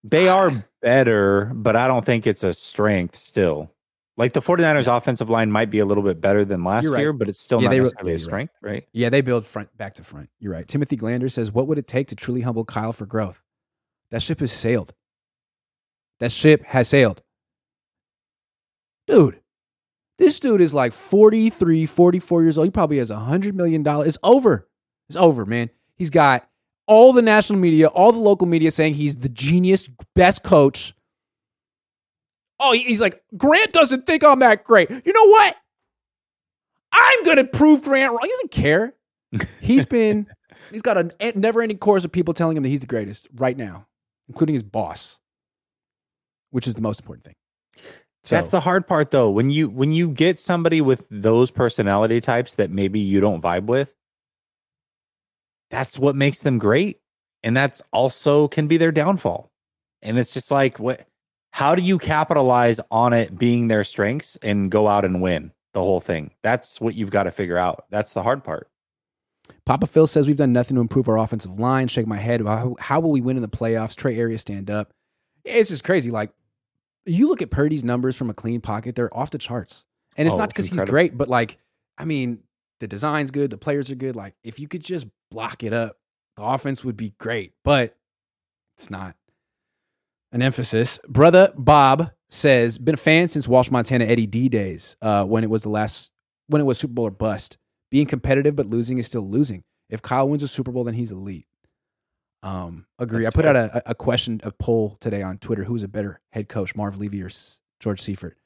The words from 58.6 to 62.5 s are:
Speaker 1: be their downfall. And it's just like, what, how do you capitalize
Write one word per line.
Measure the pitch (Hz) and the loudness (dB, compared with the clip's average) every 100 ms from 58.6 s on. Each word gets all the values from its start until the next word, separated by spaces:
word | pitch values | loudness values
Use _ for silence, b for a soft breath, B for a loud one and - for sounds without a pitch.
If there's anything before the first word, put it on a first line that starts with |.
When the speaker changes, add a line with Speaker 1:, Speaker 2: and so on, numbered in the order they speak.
| 151 | 0
Speaker 1:
be | 165 | 2
their | 165 | 2
downfall. | 156 156 196 - 87 - _ _ _ _ _ | 2 0 -2 -4 -8 -14 _ _ _ _ _
And | 107 120 | -4 -4
it's | 120 | -2
just | 131 - | -8 -4
like, | 139 135 - | 0 0 -2
what, | 117 127 _ _ _ _ _ | -8 -8 _ _ _ _ _
how | - 139 | -2 0
do | 180 | 2
you | 180 185 | 2 0
capitalize | - 156 156 151 127 | 0 -2 0 2 2